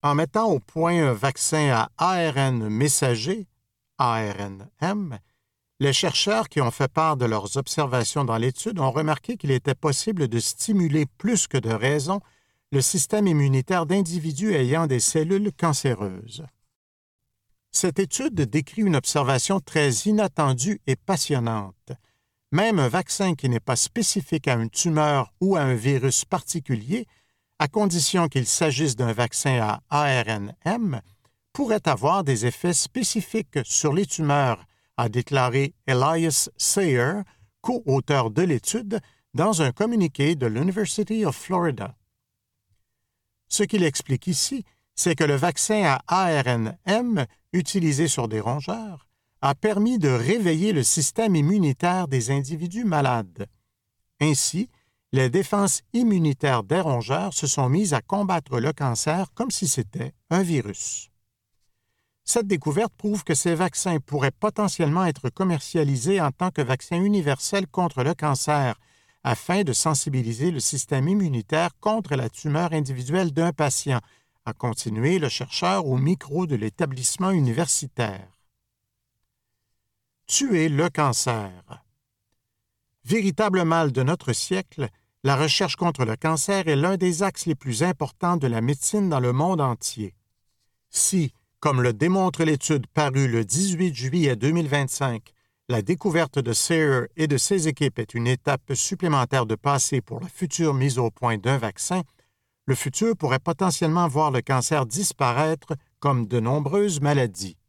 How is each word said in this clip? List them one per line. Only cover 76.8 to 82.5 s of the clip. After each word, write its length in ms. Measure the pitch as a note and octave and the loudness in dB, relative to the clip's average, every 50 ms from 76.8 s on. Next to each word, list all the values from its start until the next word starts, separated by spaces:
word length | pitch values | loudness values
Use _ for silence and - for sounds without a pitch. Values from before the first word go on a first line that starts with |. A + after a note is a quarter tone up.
| E3+ D3 C3 B2+ B2 - - - F#3 F#3+ | -4 -4 -4 -4 -4 -4 -2 -2 -2 0
universitaire. 960 | G3 F3 C#3 B2 A2+ C3 E3+ - - - - C3 _ - A#2 G#2+ F#2+ F#2+ F#2+ - _ _ _ _ _ _ _ _ _ _ _ _ _ _ _ _ _ _ _ _ _ _ _ _ _ _ _ _ _ _ _ _ _ _ _ _ _ _ _ | 2 2 2 2 2 0 0 0 -2 -4 -4 -6 _ -4 -4 -4 -4 -10 -14 -20 _ _ _ _ _ _ _ _ _ _ _ _ _ _ _ _ _ _ _ _ _ _ _ _ _ _ _ _ _ _ _ _ _ _ _ _ _ _ _
Tuer 420 | - - - C#4 C4+ G#3 E3 D#3 | -2 -2 0 0 2 2 2 2
le 220 | D#3+ D3 C#3 E3 F3 | 2 2 2 0 0
cancer. 960 | - - D3+ C3+ A#2 - - C3 A#2 A2 G#2 F#2+ F#2 F2+ F2 _ A#2 - _ _ _ _ _ _ _ _ _ _ _ _ _ _ | 2 0 0 2 2 0 -2 -2 -2 -4 -6 -10 -14 -18 -20 _ -20 -20 _ _ _ _ _ _ _ _ _ _ _ _ _ _